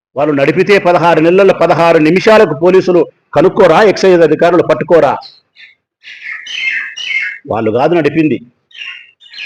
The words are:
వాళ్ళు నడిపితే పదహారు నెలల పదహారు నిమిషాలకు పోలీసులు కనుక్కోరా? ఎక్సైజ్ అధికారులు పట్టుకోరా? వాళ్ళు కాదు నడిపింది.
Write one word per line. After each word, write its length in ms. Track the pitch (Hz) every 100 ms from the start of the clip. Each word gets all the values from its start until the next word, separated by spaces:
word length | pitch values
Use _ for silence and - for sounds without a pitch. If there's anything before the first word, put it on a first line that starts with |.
| _ 127
వాళ్ళు 160 | 151
నడిపితే 440 | 143 139 156 185 196
పదహారు 420 | 175 175 170 160
నెలల 320 | 165 185 196
పదహారు 460 | - 170 165 170 165
నిమిషాలకు 560 | 156 185 214 220 196
పోలీసులు 460 | 147 175 185 175 180 147 _ _
కనుక్కోరా? 480 | 143 175 - 185 160
ఎక్సైజ్ 400 | 214 - 190 175
అధికారులు 400 | 160 156 170 175
పట్టుకోరా? 500 | - 156 156 170 139 107 - _ _ _ - _ _ _ - - - - - - - 156 - - - - - - -
వాళ్ళు 200 | 110 110
కాదు 240 | 110 151
నడిపింది. 440 | 175 147 151 156 113 - _ _ - - - - _ _ -